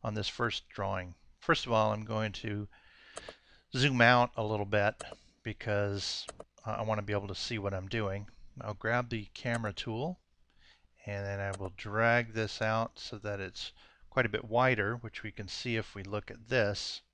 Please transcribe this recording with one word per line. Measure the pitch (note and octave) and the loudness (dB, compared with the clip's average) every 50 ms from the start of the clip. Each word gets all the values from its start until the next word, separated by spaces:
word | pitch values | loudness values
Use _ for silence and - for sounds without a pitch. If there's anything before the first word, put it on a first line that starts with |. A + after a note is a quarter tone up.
| - | -4
on | A#2+ G#2+ | -2 -2
this | G#2+ A2+ - | -2 -2 -2
first | - - A#2 A#2 A2 - - - | -2 0 -2 0 0 -2 -8 -10
drawing. | - - G2+ G2 G2 F#2+ F#2 F2+ E2+ _ _ - - _ | -8 -4 -2 -2 -2 -2 -4 -6 -12 _ _ -20 -20 _
First | - - E3 - - | 2 2 2 2 4
of | B2+ A#2 | 2 4
all, | A2 A2 A2 G#2+ | 6 6 4 4
I'm | G#2 G#2+ | 0 -2
going | A2 A2 G#2+ A2 A2 G2+ | -4 -2 -2 -2 -2 -4
to | - - A2+ G#2 G2+ G#2 G2 - - _ - - - - - - - - - - - _ _ - - _ _ - | -6 -6 -4 -4 -4 -4 -8 -10 -20 _ -20 -20 -20 -20 -18 -16 -16 -14 -14 -18 -20 _ _ -20 -20 _ _ 0
zoom | C3 B2 D3 C3+ B2 | 2 2 4 6 8
out | A#2 A#2 B2+ B2 A#2+ A#2 - | 8 10 10 8 6 4 2
a | - A2+ | -2 -2
little | G#2+ A2 G#2 G2+ | 0 0 0 0
bit | G2+ G2+ G#2 G2+ G#2 - _ - - - - _ _ _ _ _ | 2 2 4 4 4 0 _ -10 -14 -14 -16 _ _ _ _ _
because, | A2+ G#2+ - - A2+ G#2 G2+ G2+ G2+ G2 G2+ G2 - - - - - - - - _ _ _ _ | -10 -8 -6 -4 -2 0 2 2 0 0 -2 -4 -4 -6 -6 -8 -10 -12 -16 -16 _ _ _ _
uh, | A2+ A2 G#2+ | -8 -4 -4
I | A2 | -2
wanna | G#2+ A2 G#2+ G#2 | -2 -2 -2 0
be | G2 G#2 | 0 -2
able | G2+ G2+ G2 | -2 -2 -2
to | F#2+ | -6
see | - - - A#2+ A2 | -4 -4 -4 -4 -2
what | G2 G2 G2 | -2 -2 -2
I'm | F#2+ F#2 F#2+ | -2 -4 -2
doing. | - A#2 G#2+ G2 F#2+ G2 G2 G2 - - - - - - | -2 0 0 0 -2 -4 -6 -8 -14 -16 -18 -18 -14 -10
I'll | B2 G#2+ G#2+ | -8 -8 -8
grab | F#2 - A2 A#2 B2 B2 A#2+ | -4 0 2 2 2 2 0
the | A#2+ A2+ G#2 - - | -2 -6 -6 -8 -12
camera | - - B2 A#2 A#2 A2+ G#2+ G2+ | -6 -2 -2 0 0 0 -2 -4
tool | - - - A2+ A2+ C3+ D#3+ F3+ - _ _ _ _ _ _ _ _ - - - _ _ _ _ _ - | -4 -6 -4 -4 -2 -2 -4 -6 -8 _ _ _ _ _ _ _ _ -20 -20 -20 _ _ _ _ _ -10
and | - G2+ G2+ G2+ | -8 -6 -4 -4
then | G2 G2+ G2 | -4 -4 -2
I | G2 G2 G2 F#2+ | -2 -4 -4 -4
will | F#2+ F#2+ F2+ | -6 -6 -8
drag | - - G#2+ G2+ G#2+ A2+ A#2 A#2 A#2+ A#2+ A2+ A2 | -8 -10 -4 0 4 4 6 6 4 2 0 -2
this | A2+ A2 G#2 - - | -2 -2 -2 -2 -2
out | A2+ A2 A2 A2+ A2+ A#2 _ - | 0 0 2 2 0 -2 _ -12
so | - - - G#2+ | -12 -12 -12 -8
that | - G#2+ G2+ G2 | -6 -6 -6 -4
it's | F#2+ F2+ - - - - - - - - _ _ - - | -6 -8 -8 -10 -12 -12 -12 -16 -20 -20 _ _ -20 -4
quite | - - B2+ | 0 0 0
a | A2+ | 2
bit | G2+ - - | 0 -2 -4
wider, | G#2+ A2 A#2 B2+ C3 B2+ G#2+ G2+ G2+ A#2 | 2 4 4 6 6 4 4 2 0 0
which | A#2+ A#2 A2 - - - | -4 -6 -10 -12 -10 -10
we | A2 | -10
can | - - G#2 F#2 | -10 -10 -10 -8
see | - - - B2+ A#2 | -8 -6 -4 -2 0
if | A2 G#2+ - - | 0 -2 -4 -8
we | G2+ F#2+ | -10 -8
look | F#2+ G2+ G#2 G2+ - | -4 -4 -4 -4 -6
at | - A#2 A2+ A2+ | -14 -16 -6 0
this. | B2 B2+ A2 G2+ G2+ - - - - - - _ | 4 4 4 4 2 0 -4 -6 -8 -10 -12 _